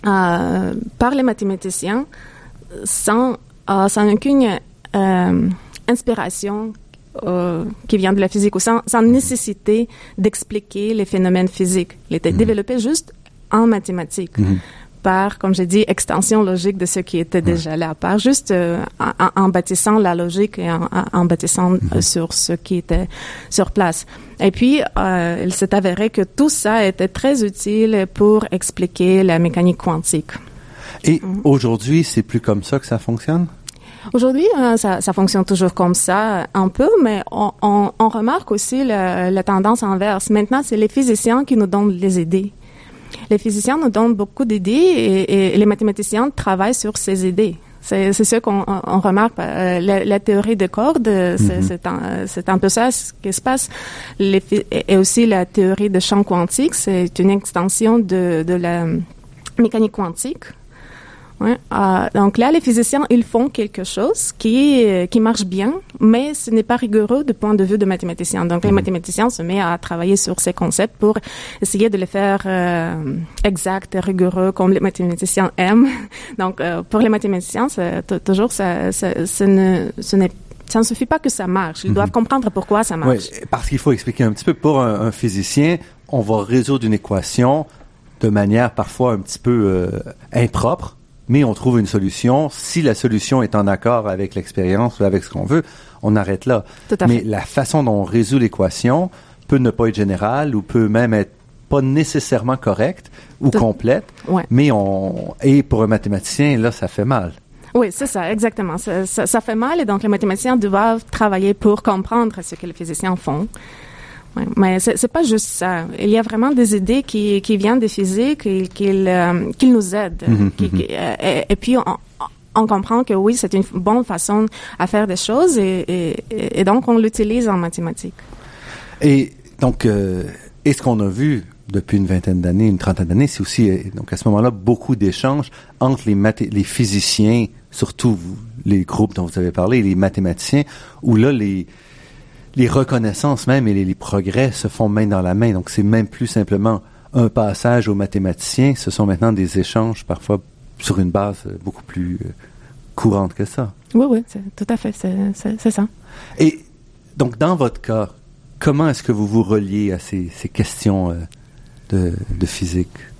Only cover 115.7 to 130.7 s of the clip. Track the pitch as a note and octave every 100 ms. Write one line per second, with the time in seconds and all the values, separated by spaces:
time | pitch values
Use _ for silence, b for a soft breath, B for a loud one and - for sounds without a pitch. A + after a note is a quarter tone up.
115.7 | F3 E3 - G3+ A3 A3 A3 C4 C4 A3+
116.7 | G#3 F#3+ C4 C4+ G#3+ G#3 G3 G3 G#3 G#3
117.7 | B3+ A3 - F#3+ G3 C4 D4 G#3 F#3+ F#3
118.7 | - G3+ G3 F#3+ F3+ F3 F3 E2 - B3+
119.7 | A#3+ F#3+ G3+ G3 - A#2 A2 G2+ - F#2
120.7 | F#2 - - - - - - - G3+ -
121.7 | B3+ C4+ - - - - - - - A3
122.7 | G3+ G3 A3+ B3+ F#3+ G3+ A#3+ G3 F#3+ F#3+
123.7 | F#3 F3+ A3+ A#3 E3+ - G#3 A3 B B
124.7 | B F3+ G#3 G#3 F3+ - A#3+ F4+ C4 F#3+
125.7 | F#3 - F3+ E3 - - A3 - - F#3+
126.7 | A3+ B3+ A#3 A3 A3 G#3 A#3 A#3 F#3 E3+
127.7 | E3+ E3 - C4+ - - B B B B
128.7 | B B B D3 C#3 B2+ - - - B2+
129.7 | - A#2 G2+ F#2+ F2+ F2+ - - - D3